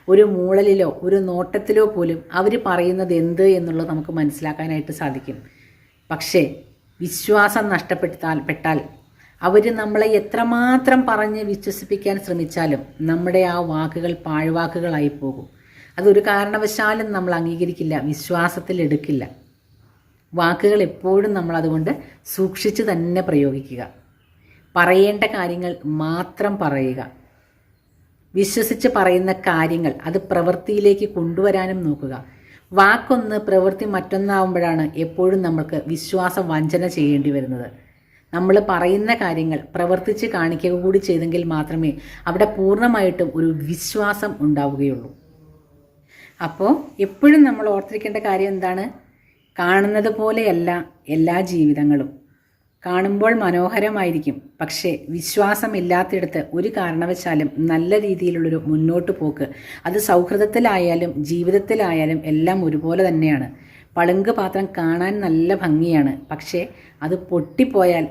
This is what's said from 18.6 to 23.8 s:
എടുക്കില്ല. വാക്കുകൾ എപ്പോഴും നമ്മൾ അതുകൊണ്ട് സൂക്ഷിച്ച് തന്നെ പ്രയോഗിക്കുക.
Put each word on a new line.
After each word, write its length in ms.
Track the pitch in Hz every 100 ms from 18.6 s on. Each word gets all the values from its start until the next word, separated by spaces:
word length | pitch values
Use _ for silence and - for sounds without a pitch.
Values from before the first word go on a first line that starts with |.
| - 180
എടുക്കില്ല. 480 | 151 147 - 139 - - _ _ _ _ _ _ _ _ _
വാക്കുകൾ 480 | 170 170 175 202 208
എപ്പോഴും 520 | 170 - 185 196 208
നമ്മൾ 240 | 196 170 165
അതുകൊണ്ട് 460 | 160 160 160 285 - - - -
സൂക്ഷിച്ച് 480 | 190 190 208 208
തന്നെ 380 | 208 170 170 185
പ്രയോഗിക്കുക. 640 | 175 147 139 135 135 123